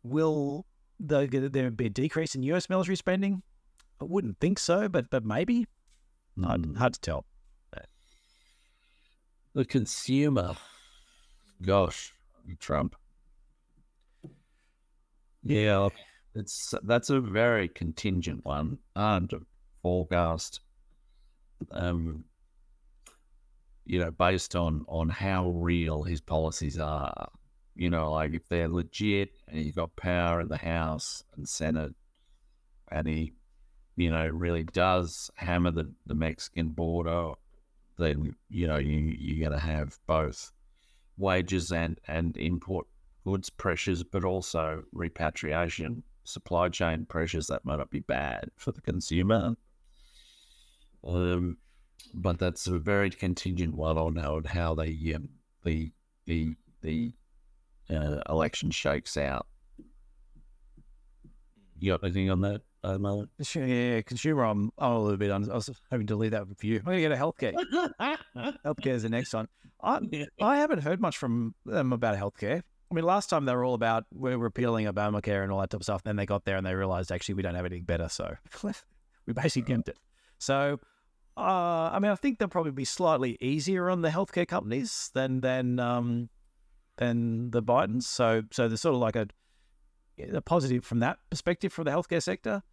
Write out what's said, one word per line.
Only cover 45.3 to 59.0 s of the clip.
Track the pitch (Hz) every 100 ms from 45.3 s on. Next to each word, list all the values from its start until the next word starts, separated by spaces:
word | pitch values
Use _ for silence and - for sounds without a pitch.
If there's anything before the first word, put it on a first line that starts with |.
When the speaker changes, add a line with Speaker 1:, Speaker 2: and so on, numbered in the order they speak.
| - 78 78 85 - 82 117 - -
Speaker 2:
supply | - - - 87 90
chain | - 85 80 78
pressures | 82 82 80 73
that | 67
might | - 73
not | 67
be | -
bad | - 64 71 55 - _
for | -
the | -
consumer. | - 85 - 82 95 113 85 78 _ _ _ _ - - - - - - - _ - _ -
Um, | 90 87 90 90 82 _ _ _ - -
but | - 92 85
that's | 92 82 -
a | 90
very | 76 101 101
contingent | - 92 87 98 87 85 76
one | 80 80
on | 82 80
how, | 73 78 78
how | 90 82 80
the, | 80 78 80 78
um, | - - _ _
the, | 87 80 78 _ _ _ -
the, | 82 80 78 _ _
the, | 80 80 80 - _ - _ _ _ _ -
uh, | 80 76 73 -
election | 80 78 - 76
shakes | 73 73 73